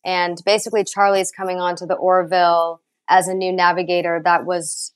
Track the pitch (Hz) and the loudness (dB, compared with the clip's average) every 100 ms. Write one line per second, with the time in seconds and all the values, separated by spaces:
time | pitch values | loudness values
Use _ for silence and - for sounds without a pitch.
0 | - 180 175 170 196 208 233 220 196 - | -2 -2 -2 -2 0 0 0 -2 -2 0
1 | 202 196 190 - 190 185 180 180 175 185 | 2 2 -2 -6 -6 -4 -4 -6 -4 -2
2 | 185 185 170 180 175 170 165 165 _ _ | 2 2 2 2 4 4 0 -4 _ _
3 | - 185 180 185 185 185 175 175 175 180 | 2 2 2 -2 -2 2 2 2 -2 -2
4 | 175 170 170 170 131 180 160 - - | 0 -2 2 0 0 -6 -6 -12 -14